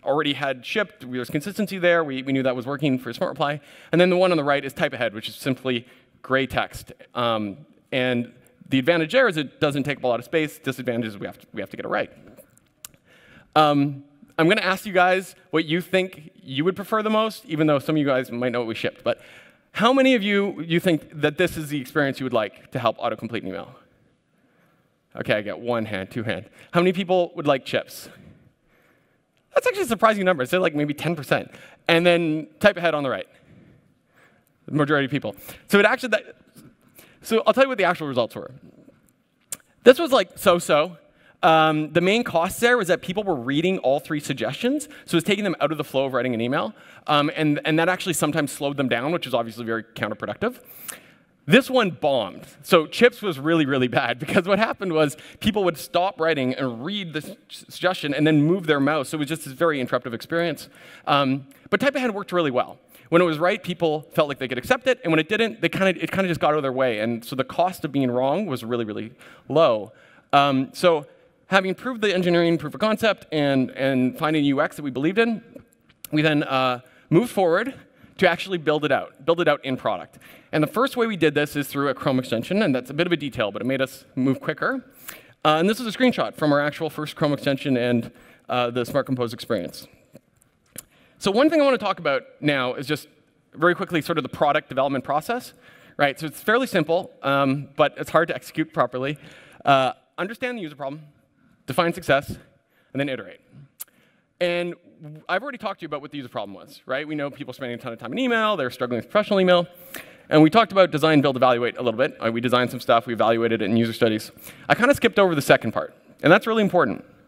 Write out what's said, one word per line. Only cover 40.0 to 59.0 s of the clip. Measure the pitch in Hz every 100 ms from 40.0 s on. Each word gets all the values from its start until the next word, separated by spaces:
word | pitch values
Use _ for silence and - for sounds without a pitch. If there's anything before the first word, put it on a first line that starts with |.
was, | 330
like, | 247 185 -
so-so. | - 175 - 151 170 175 _ _ _ _
Um, | 180 160 156 151 156
the | 156
main | 175 220
cost | 247 170 180 -
there | 233 247
was | 175
that | 170
people | - 185
were | 202
reading | 151 117 143 185 190
all | 127 139
three | - 151
suggestions, | - 135 113 139 240 294
so | - - -
it |
was | 170
taking | 156 202
them | 208 160
out | 147
of | 156
the |
flow | 147 131 135
of |
writing | 127 127
an | 113
email. | 120 139 - - - - -
Um, | 147 147 156
and, | 156 147 -
and | 160
that | 165
actually | 180 185
sometimes | 156 160 147 147
slowed | - 143 143
them | 131
down, | 120 135
which | 170 -
is |
obviously | 120 117 110 117
very | 113
counterproductive. | 107 - 110 107 - 104 220 247 - - - - - _ _ _
This | - 202 262
one | 254 208
bombed. | 139 147 135 98 - - -
So | - 175 151
Chips | - 240 247
was | 208 139
really, | 147 165 139
really | 135 127
bad, | 151 127 120
<laughs> |
because | 143 202
what | 175 196
happened | 226 262 190
was | 160 151 - - -
people | 214 214
would | 185 160
stop | - 175 185 196
writing | 160 156 127
and | 127 135 113
read | 143 208 175
the | 151
s-, | - 196 _ - -
suggestion | - 180 185 151
and | 139 156
then | 156
move | 151 190 160
their | 147
mouse. | 139 156